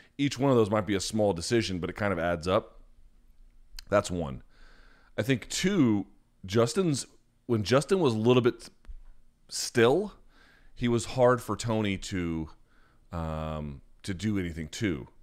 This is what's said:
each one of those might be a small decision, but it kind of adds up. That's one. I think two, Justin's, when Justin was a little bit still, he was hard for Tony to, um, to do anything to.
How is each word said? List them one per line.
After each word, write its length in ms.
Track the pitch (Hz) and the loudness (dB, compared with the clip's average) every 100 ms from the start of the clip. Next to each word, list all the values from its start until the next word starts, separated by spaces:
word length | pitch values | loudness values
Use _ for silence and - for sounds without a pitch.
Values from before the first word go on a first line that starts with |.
| _ - | _ -4
each 220 | 139 120 | -4 0
one 100 | 139 | 2
of 60 | 123 | 4
those 140 | 104 | 4
might 180 | 107 95 | 2 0
be 80 | 95 | -2
a 60 | |
small 320 | - 110 104 | -2 0 0
decision, 460 | 82 85 120 95 92 | 0 0 0 0 -4
but 100 | 87 | -6
it 80 | - | -4
kind 160 | 104 | -4
of 60 | 87 | -2
adds 280 | 85 87 85 | -2 -2 0
up. 320 | 104 - - - - - _ _ - - - - - - | 0 -2 -20 -20 -20 -20 _ _ -20 -20 -20 -20 -16 0
That's 200 | 101 - | 0 0
one. 320 | 90 73 64 - - - - - _ _ - | -6 -6 -10 -16 -20 -20 -20 -20 _ _ -6
I 40 | |
think 260 | 110 123 - | -2 -2 -2
two, 560 | - 185 202 123 104 - - _ _ 92 | -4 0 2 4 2 -2 -14 _ _ -2
Justin's, 600 | 110 117 196 180 135 - _ _ _ - | 0 2 2 0 0 -6 _ _ _ -2
when 160 | 113 | -2
Justin 360 | 92 127 - 190 | 2 2 2 2
was 140 | 147 | 2
a 40 | 110 | 2
little 240 | 113 127 | 4 6
bit 280 | 120 - - _ - - - - - _ - | 4 -2 -14 _ -18 -16 -16 -20 -20 _ -12
still, 640 | - - 123 117 156 208 - - _ _ _ - | -8 -2 4 6 4 -2 -10 -20 _ _ _ -20
he 140 | - 123 | -4 0
was 160 | 117 | 0
hard 380 | - 131 123 123 | -2 4 4 4
for 160 | 113 104 | 0 -6
Tony 400 | 120 110 107 95 | -2 -2 0 -2
to, 520 | - 95 85 80 80 - _ _ _ _ - | -4 -4 -2 -4 -6 -12 _ _ _ _ -12
um, 680 | 85 80 78 78 78 73 69 - - | -8 -6 -6 -6 -6 -8 -12 -18 -16
to 100 | - | -10
do 260 | 87 107 101 | -6 -2 -2
anything 300 | 87 80 78 | -4 -6 -10
to. 400 | - 110 71 - - | -4 -4 -4 -8 -20